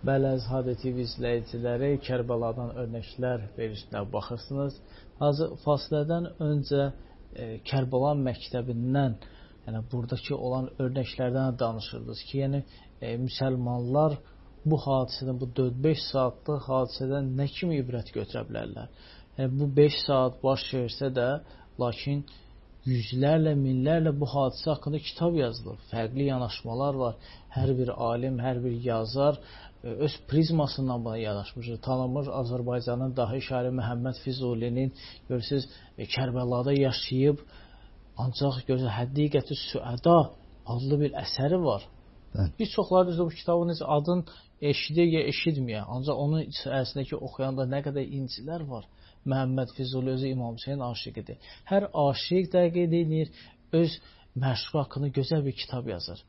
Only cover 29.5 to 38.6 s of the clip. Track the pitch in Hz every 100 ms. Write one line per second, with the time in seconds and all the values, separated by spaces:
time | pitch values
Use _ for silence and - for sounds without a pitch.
29.5 | - - - 120 113 151 - - 147 160
30.5 | 165 143 - 131 120 117 113 110 101 101
31.5 | - 117 113 - 127 127 131 139 135 120
32.5 | 123 123 123 120 120 131 127 117 131 -
33.5 | 127 123 127 113 120 127 123 - 131 127
34.5 | 117 120 120 131 - - - - 127 110
35.5 | 143 131 - - - 107 - 131 123 123
36.5 | 123 123 139 135 117 - 127 139 143 -
37.5 | - - - - - - - 127 120 139
38.5 | 127